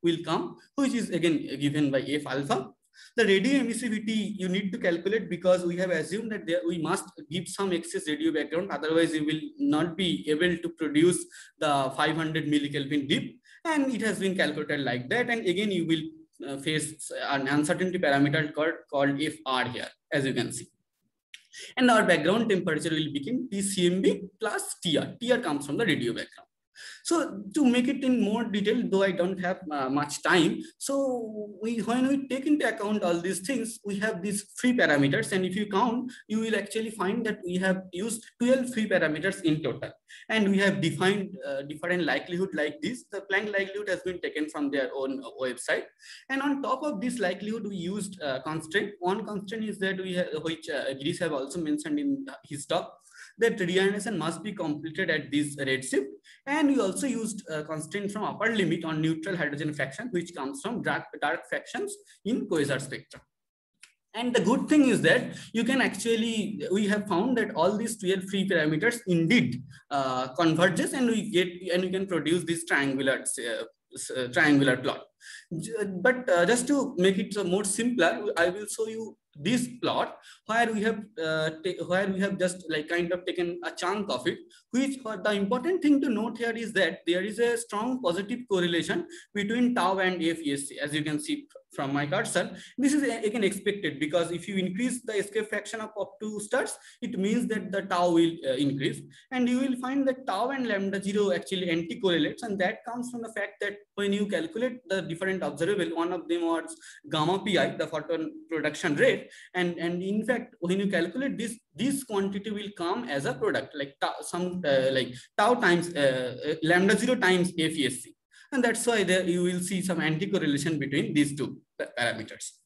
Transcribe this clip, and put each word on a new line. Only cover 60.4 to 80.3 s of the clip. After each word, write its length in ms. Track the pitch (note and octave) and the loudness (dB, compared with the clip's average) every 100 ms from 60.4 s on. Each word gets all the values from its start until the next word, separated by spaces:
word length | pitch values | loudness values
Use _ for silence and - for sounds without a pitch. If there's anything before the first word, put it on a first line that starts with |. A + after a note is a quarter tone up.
| C3+ C#3+ | -8 -6
from 220 | G3+ A#3 | -6 -4
dark, 220 | D#3 D3+ - - | -2 -2 -4 -4
dark 260 | D3 E3+ - | -2 -2 -4
fractions 460 | D3 - F3+ G3+ - - - | -8 -6 -8 -8 -8 -18 -10
in 220 | G3 B3 - | -4 -4 0
quasar 340 | F3 C#3 C3 | 0 2 0
spectrum. 420 | - G#2+ - C3 _ _ _ _ _ _ - _ _ | -4 -10 -12 -20 _ _ _ _ _ _ -20 _ _
And 200 | G#3 B3 | -4 0
the 60 | A#3 | 2
good 280 | F3+ C4 - | 4 2 4
thing 200 | D4+ C4 | 6 6
is 120 | G3+ | 6
that 340 | D3 G#3+ - - - | 6 4 2 -10 -6
you 120 | A3 | -2
can 160 | A#3+ C4 | 2 4
actually, 840 | G#3 - A#3 A3+ A#3 A3+ F#3+ - C#3+ | 2 0 0 2 2 0 -4 -4 0
we 160 | F#3+ G3+ | 2 2
have 200 | G#3 G3+ | 0 2
found 300 | E3+ A#3 B3 | 2 2 2
that 160 | G#3 | 0
all 220 | C#3+ E3+ G#3+ | 2 2 2
these 220 | A3+ - | -4 -4
twelve 260 | F3+ F#3+ | 0 0
free 240 | F#3+ G3 F#3+ | 0 -2 2
parameters 520 | F3 D#3 D#3 G#3+ A#3 - | 2 4 4 2 0 0
indeed, 560 | F3 E3 A#3+ B2+ A#2+ - - _ | 2 4 4 4 -2 -10 -18 _
uh, 380 | C#3 C3 B2+ C3 | -2 0 -2 -4
converges, 580 | C3 E3 D#3 F#3 E3+ E4 | 2 2 6 4 4 0
and 160 | D4 A#3+ | 2 2
we 220 | A3 F#3+ | 2 0
get, 180 | E3+ F3+ F3 F#3 | 0 0 -2 -2
and 100 | F3 | 0
we 80 | F#3 | 0
can 160 | F#3 F#3+ | -2 -2
produce 380 | F3 D3 F3+ | -2 2 0
this 200 | E3+ E3+ | 0 -4
triangular, 560 | - E3 C#3 C3+ C3+ B2 | 0 2 2 2 2 0
uh, 440 | - - A#2 A2+ A#2 _ _ | -2 -6 -4 -4 -6 _ _
s-, 160 | - - | -14 -8
uh, 180 | A#2+ B2 | -4 -2
triangular 440 | B2 D#3 C#3+ C#3 B2+ | 4 6 8 6 4
plot. 260 | C3+ - - _ - - - E3 | 0 -4 -8 _ -20 -20 -10 -8
J-, 140 | G#3+ A3+ G3+ F#3 | -6 -4 -4 0
but, 280 | A3 B3 - | 2 2 2
uh, 160 | F3 | 4
just 220 | F3 B3 B3 | 6 4 2
to 260 | C#4+ - - | 2 0 2
make 200 | F#3 F#3 | 4 4
it, 180 | F#3+ G#3 | -2 -2
uh, 80 | |
more 200 | F3+ F#3 | 0 0
simpler, 640 | G3+ - A#3 B3 E3 - G#3 - | 0 0 0 4 4 4 -2 2
I 120 | F3 | 2
will 180 | F#3+ G#3 | 2 -8
show 220 | - A3 | -4 -4
you 280 | A3 A3 - _ D3+ | -4 -10 -12 _ -6
this 320 | D3 B3 - - | 0 0 0 -4
plot 380 | C#3+ A#2+ A#3+ - - | -2 0 -2 -4 -20